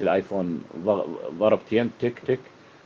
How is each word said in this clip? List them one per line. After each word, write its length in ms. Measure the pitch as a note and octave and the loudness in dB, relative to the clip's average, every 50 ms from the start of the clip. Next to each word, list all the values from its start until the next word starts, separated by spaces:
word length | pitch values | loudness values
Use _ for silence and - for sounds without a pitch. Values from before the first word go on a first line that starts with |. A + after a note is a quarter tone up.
الآيفون 600 | G2+ F2 F2+ F#2+ F#2+ - G2+ G2 F2+ F2 E2 C#2+ - - - D#2+ F2 | 0 2 2 2 0 -2 -4 -4 -2 -2 -4 -6 -8 -12 -12 -4 0
ض-، 200 | G#2+ G2+ G2 - D#2 E2 - - - D#2 E2+ | 0 0 0 0 -4 -6 -8 -10 -8 -2 2
ضربتين 520 | G#2 A2 G#2+ F#2 - - G#2+ A2+ A#2+ A#2 A#2 - | 4 4 4 2 0 0 0 2 2 0 -2 -2
تك 200 | A#2+ A#2 A#2+ - | -4 -4 -4 -4
تك، 200 | - - C3 C3 - - - - - - - - - | -2 -2 -2 -2 -4 -12 -20 -20 -20 -20 -20 -20 -20